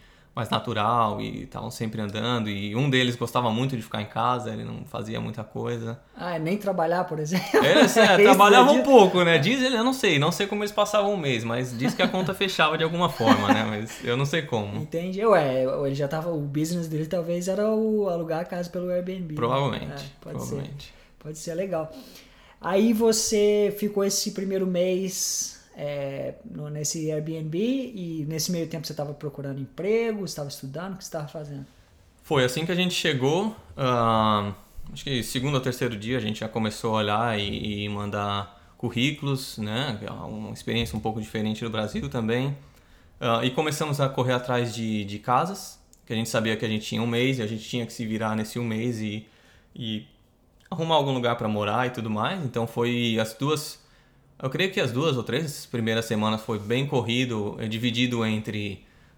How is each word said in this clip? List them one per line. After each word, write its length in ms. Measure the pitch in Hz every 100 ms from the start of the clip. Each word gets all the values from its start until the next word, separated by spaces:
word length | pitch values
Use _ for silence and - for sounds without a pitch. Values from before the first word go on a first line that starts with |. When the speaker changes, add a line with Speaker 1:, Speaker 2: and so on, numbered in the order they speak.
| - - _ -
Speaker 1:
mais 100 | 113
natural 720 | - 120 107 107 120 110 107
e 240 | 107 107 101
tavam 240 | 104 110
sempre 320 | - 113 110
andando, 480 | 104 107 117 123 107
e 260 | 101 104 110
um 140 | 143
deles 260 | 127 123 120
gostava 360 | 120 127 120
muito 240 | 110 135 131
de 40 |
ficar 180 | 107 107
em 40 | 107
casa, 440 | 113 120 123 113
ele 120 | 110
não 200 | 117 113 120
fazia 360 | - 110 117
muita 220 | 113 110
coisa. 560 | 104 117 117 120 113 117 - -
Speaker 2:
Ah, 240 | 175 165
nem 180 | 160 208
trabalhar, 460 | 196 180 160 175
por 160 | 175 156
exemplo? 260 | 151 180 - 147
Speaker 1:
Eles, 320 | 135 - 262 226
é, 40 |
Speaker 2:
<laughs> 100 | 208
É 20 | 185
isso, 80 |
Speaker 1:
trabalhava 500 | 208 185 202 240 254
Speaker 2:
né? 60 | 262
Speaker 1:
um 40 |
pouco, 400 | 285 262 185 180
né? 140 | 170 165
Diz 240 | 156 269
ele, 140 | 254 240
eu 60 |
não 100 | 240
sei, 240 | 262 202 147
não 140 | 151
sei 160 | 175 202
como 160 | 208
eles 80 | 208
passavam 420 | 208 208 214 202
o 40 | 202
mês, 260 | 139 117
mas 340 | 117 120 127 117
diz 160 | 131
que 80 | -
a 60 | 185
conta 260 | 185 185
<laughs> 20 | 190
fechava 420 | 196 - 156 160
de 60 |
alguma 260 | 160 170 175
forma, 380 | - 113 - 101
né? 100 | 107 110
Mas 360 | 104 113 -
eu 140 | 120 123
não 80 | 139
sei 160 | 165
como. 360 | 143 117 101 107
Speaker 2:
Entendi. 420 | 151 165 185 185 220
Ué, 400 | 185 139 131 131 143 139
ele 100 | 139
já 120 | 143
tava, 240 | 160 170
o 80 | 160
business 460 | 143 143 160 175 165
dele 180 | 156 156
talvez 420 | 185 165 175 180
era 220 | 190 214
o 400 | 220 220 214 196
alugar 300 | 170 160 160
a 40 | 175
casa 240 | 180 175
pelo 200 | 180 180
Airbnb, 440 | 180 180 190 170
né? 20 | 151
Speaker 1:
Provavelmente, 480 | 120 135 139 107 -
Speaker 2:
É, 20 |
pode 160 | 69
ser. 440 | 143 - - - 62
Speaker 1:
provavelmente. 460 | 139 - 143 - - - -
Speaker 2:
Pode 180 | 151 156
ser, 160 | 170
legal. 380 | 165 196 165 156 135 - - - - - -
Aí 300 | 160 196 226
você 800 | 214 226 220 - 214 208 208 208 202
ficou 240 | 208 202
esse 280 | 196 196 208
primeiro 340 | 202 196 190 185
mês, 920 | 175 185 185 190 - - - - - - -
é, 580 | 147 143 139 139 135 -
no, 260 | - 165 147
nesse 400 | 151 147 165 156
Airbnb 480 | 151 151 160 156 165
e 680 | 226 269 247 220 175 160 147
nesse 240 | 160 156
meio 160 | 175 160
tempo 180 | 165 147
você 80 |
tava 200 | 151 143
procurando 480 | 143 147 143 139 139
emprego, 640 | 131 - 185 226 233 214 185
você 80 | -
tava 140 | 143
estudando, 460 | - 135 147 185 185
o 20 |
que 80 | -
você 60 |
tava 160 | 160 147
fazendo? 360 | 165 147 139 139 - _ _ _ _
Speaker 1:
Foi 220 | - 135
assim 220 | 123 156 165
que 60 |
a 40 | 175
gente 180 | 180
chegou, 600 | 180 170 143 131 165 214 214 - -
ah, 760 | 131 123 113 110 110 104 101 101 - - -
acho 120 | - -
que 180 | 127
segundo 320 | 110 151 139 139
ou 60 |
terceiro 340 | 127 123 123 107
dia 220 | 110 127
a 20 |
gente 220 | 107 110
já 80 | 110
começou 460 | 117 110 - 117 110
a 20 |
olhar 420 | 104 104 120 107
e, 460 | 101 107 110 104 104
e 40 |
mandar 680 | 104 104 104 101 101 98 - - -
currículos, 800 | 120 117 139 151 139 135 - -
né? 400 | 107 113 143 107 104
É 60 |
uma 400 | - - 107 104
experiência 460 | 120 - 113 117 110
um 20 |
pouco 200 | 110 110
diferente 420 | 107 110 107 107
do 60 | 113
Brasil 400 | 110 107 - 139
também. 480 | 131 110 120 139 143 - - - - - -
Ah, 180 | 127 117
e 80 | 123
começamos 480 | 143 156 147 151 143
a 80 | 131
correr 240 | 135 127
atrás 400 | 123 127 123 120 110
de, 300 | 113 107 101
de 120 | 104
casas, 600 | - 127 170 202 - - _ - -
que 60 |
a 40 | 113
gente 140 | 113
sabia 280 | 120 110 110
que 80 | 113
a 40 |
gente 160 | 107 -
tinha 160 | 107
um 60 | 117
mês 320 | 117 131 131
e 20 |
a 60 | 107
gente 160 | 110
tinha 220 | - 123 113
que 80 |
se 120 | - 113
virar 300 | 110 110 110
nesse 240 | 110 123
um 60 | 120
mês 340 | 110 123 110
e, 240 | 107 107 - _ _ - _ -
e 300 | 113 107 - _ _ _ _ _ -
arrumar 260 | 170 165 156
algum 180 | 139
lugar 220 | 131 120 117
pra 100 | 110
morar 400 | 107 104 113 127
e 20 |
tudo 180 | 120 110
mais. 340 | 107 123 190 135
Então 220 | 117 117
foi 500 | - 120 120 120 110
as 140 | 110
duas, 460 | - 139 151 - - _ _ _ _ _ -
eu 80 | 135
creio 220 | 147 190
que 80 | 175
as 120 | 135
duas 260 | 120 165 131
ou 60 |
três 420 | 110 120 160 - -
primeiras 400 | 120 113 113 113
semanas 360 | 107 107 107
foi 160 | - 107
bem 280 | 101 123 139
corrido, 720 | 135 110 120 127 113 104 -
é, 80 | 113
dividido 580 | 110 120 117 123 117 110
entre, 600 | 107 107 104 104 95 - - -